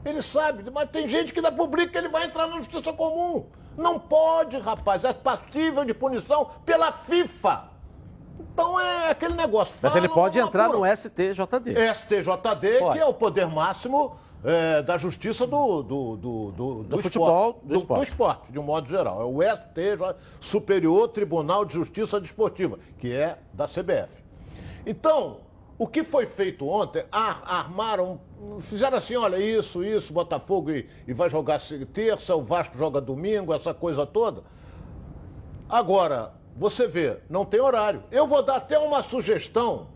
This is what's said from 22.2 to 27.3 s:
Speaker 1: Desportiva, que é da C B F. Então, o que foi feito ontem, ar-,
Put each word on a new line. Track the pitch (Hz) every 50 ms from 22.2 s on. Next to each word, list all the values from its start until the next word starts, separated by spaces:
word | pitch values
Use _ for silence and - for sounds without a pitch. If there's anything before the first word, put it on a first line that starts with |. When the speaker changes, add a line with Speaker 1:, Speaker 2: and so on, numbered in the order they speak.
Speaker 1:
Desportiva, | 190 151 - - 220 190 - - 190 156 98 - - - - -
que | - 123 120
é | 131 147 165 - - - - -
da | 92 143 -
C | - 175 185
B | 170 185
F. | - - - - - - - - - - - - - - - - - - -
Então, | 214 - - 311 311 294 226 143 110 - - - - - - - - -
o | 226 -
que | - 302 311
foi | - - 285 240
feito | 202 - - 196 185 - - 139 139
ontem, | 170 214 196 135 - 160 - -
ar-, | - 208 226 233